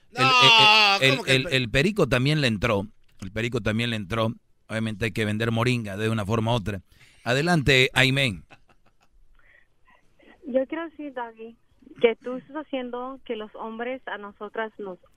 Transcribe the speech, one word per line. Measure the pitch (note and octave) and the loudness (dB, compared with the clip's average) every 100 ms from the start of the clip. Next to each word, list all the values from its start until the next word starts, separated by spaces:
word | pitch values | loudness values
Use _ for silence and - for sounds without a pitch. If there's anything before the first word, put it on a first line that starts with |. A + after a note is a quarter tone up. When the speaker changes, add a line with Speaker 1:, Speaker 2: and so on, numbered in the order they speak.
| _ | _
Speaker 1:
El, | A#3 | 0
Speaker 2:
no, | C4 B3+ A#3+ A3+ G#3+ G#3+ G#3 G3 | 4 6 6 8 8 6 4 4
Speaker 1:
el, | |
el, | C3+ C3+ | 2 2
Speaker 2:
¿cómo | |
que | - | 2
el | C3 | 2
Speaker 1:
el, | - | 2
Speaker 2:
pe- | C3 | -2
Speaker 1:
el | A#2 | 0
perico | C3+ F#3 G#3 C3+ | 0 0 2 0
también | B2 C#3 D#3 | 2 2 0
le | B2+ | 0
entró. | G#2 A#2+ G2+ G#2 - _ - | 0 0 -2 -4 -12 _ -16
El | F#2 | -12
perico | A2 A#2 A#2+ | -6 -6 -4
también | G#2+ A2 A#2+ | -2 -2 -2
le | A2 | -4
entró. | E2+ A2+ A2+ A#2 _ _ - | -4 -2 -2 -4 _ _ -10
Obviamente | A2 A2 G2 A2+ | -6 -6 -4 -4
hay | |
que | A2+ | -2
vender | G#2+ G#2+ A#2 | -2 -2 -2
moringa | A2+ A#2+ A#2+ G#2 G2 | 0 0 0 -4 -4
de | A2 | -2
una | A2 | -2
forma | G2 A2+ A2+ | -2 0 0
u | |
otra. | A#2+ F#2+ F#2+ - _ _ _ | -2 -2 -8 -12 _ _ _
Adelante, | A#2 C3+ E3+ E3+ C3 C3 C3 | -2 0 2 2 4 6 6
Aimé. | C3 C3 C#3 C3 E2 - - _ _ _ _ _ _ - _ _ _ _ _ _ _ _ _ _ _ D#4 | 4 4 4 0 -4 -12 -20 _ _ _ _ _ _ -20 _ _ _ _ _ _ _ _ _ _ _ -4
Speaker 3:
Yo | B3+ C4 | -4 -4
quiero | D#4+ E4 | -8 -10
decir, | - D4 | -12 -14
Doggy, | B3+ A#3 A3+ A3+ A3+ _ _ - - | -12 -12 -14 -20 -20 _ _ -20 -2
que | A#3 A3 | -2 0
tú | B3 B3+ | -8 -12
estás | - D4+ | -12 -14
haciendo | - C4 B3 B3 B3+ C4+ - | -8 -8 -8 -10 -10 -12 -12
que | A3 | -10
los | G#3+ - | -12 -14
hombres | A3+ A3 A#3+ C4 - | -12 -10 -10 -10 -12
a | G#3 | -12
nosotras | G3+ - G#3 A3+ A3 - | -14 -16 -12 -10 -10 -10
nos | G3 F3+ _ | -14 -14 _